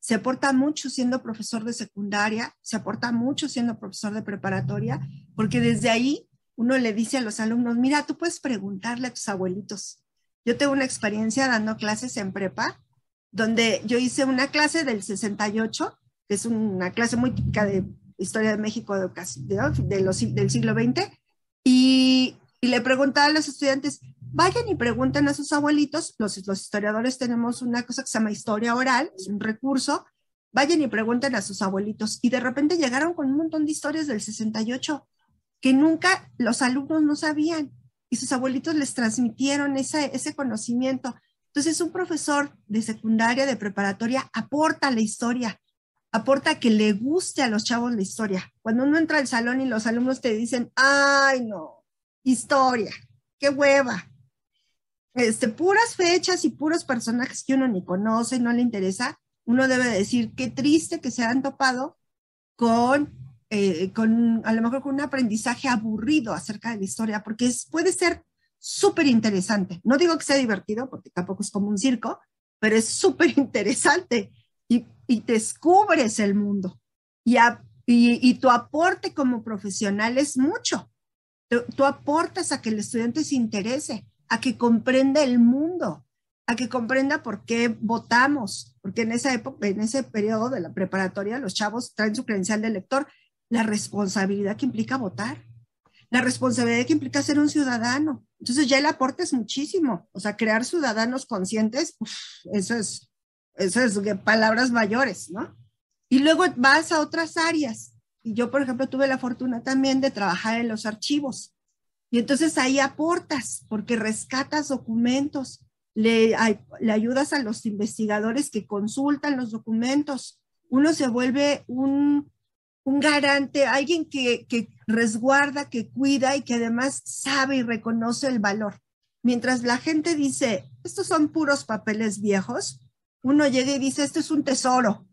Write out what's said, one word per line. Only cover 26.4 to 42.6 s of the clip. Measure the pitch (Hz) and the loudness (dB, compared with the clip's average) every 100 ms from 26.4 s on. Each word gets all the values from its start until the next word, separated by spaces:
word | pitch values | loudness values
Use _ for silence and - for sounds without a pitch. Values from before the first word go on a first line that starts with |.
| 190 | -6
los | 196 | -8
historiadores | - 208 208 214 240 254 | -4 -4 -2 -2 -2 -4
tenemos | 254 240 233 233 | -4 -2 -2 -4
una | 247 240 | -4 -4
cosa | 240 247 | -4 -8
que | 262 | -6
se | 226 | -2
llama | 220 | -2
historia | 202 - 214 233 | -4 -4 -2 0
oral, | 240 262 247 311 - | 0 2 0 0 -8
es | - | -8
un | 202 | -6
recurso, | 214 220 269 269 - 294 - _ _ _ _ | -4 -4 -2 -2 0 -4 -6 _ _ _ _
"vayan | 226 285 339 | 0 2 2
y | 269 | 2
pregunten | 214 220 240 277 | 0 0 0 0
a | 247 | -2
sus | 190 196 | -4 -4
abuelitos". | 196 190 208 214 214 - | -2 -2 -4 -4 -6 0
Y | 240 | 0
de | 247 | 0
repente | 247 247 302 339 | -2 0 0 2
llegaron | 269 254 320 | 0 0 0
con | 349 277 | 0 0
un | 277 | 0
montón | 320 311 302 | 0 -2 -2
de | |
historias | 302 285 302 302 | -2 -4 -4 -2
del | 214 | -4
sesenta | 196 214 220 220 | -6 -6 -4 -2
y | 220 | -4
ocho | 254 - 285 _ _ _ _ _ _ | -4 -4 -6 _ _ _ _ _ _
que | 262 | 4
nunca | 262 311 320 359 381 - - | 6 6 4 2 0 -2 -2
los | 240 - | -2 0
alumnos | 254 254 277 320 | 0 0 -2 0
no | 302 294 | 2 2
sabían, | 311 302 302 320 285 - _ _ _ | -2 0 -2 -2 -6 -10 _ _ _
y | 233 | -6
sus | 254 | -2
abuelitos | 262 262 262 320 | -2 0 -2 -2
les | 311 277 | -2 -2
transmitieron | - 233 220 240 220 269 285 285 269 | -2 -2 0 -2 0 0 0 0 -2
ese, | 269 311 285 | -2 -2 -2
ese | 262 311 | -4 -8
conocimiento. | 294 269 220 - 240 262 262 262 - _ _ _ | -6 -4 -4 -4 -2 -2 -2 -6 -12 _ _ _
Entonces, | - 294 302 | -4 -2 -2
un | 330 | -4
profesor | 349 359 320 - 285 285 - | -4 -4 -4 -2 -2 -2 -8